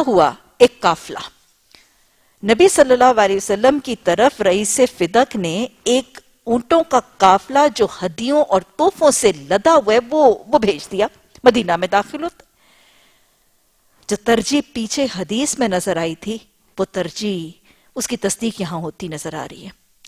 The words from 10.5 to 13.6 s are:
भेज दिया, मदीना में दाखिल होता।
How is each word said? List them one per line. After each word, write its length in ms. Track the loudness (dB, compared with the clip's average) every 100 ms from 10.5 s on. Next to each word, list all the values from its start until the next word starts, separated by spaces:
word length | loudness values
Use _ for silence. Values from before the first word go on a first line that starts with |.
| 0
भेज 280 | 0 -4 -6
दिया, 180 | -4 -4 _ _ _ 2
मदीना 320 | 2 0 -2
में 120 | 0
दाखिल 340 | -2 -2 -8
होता। 220 | -12 _ _ _ _ _ _ _ _ _ _ _ _ _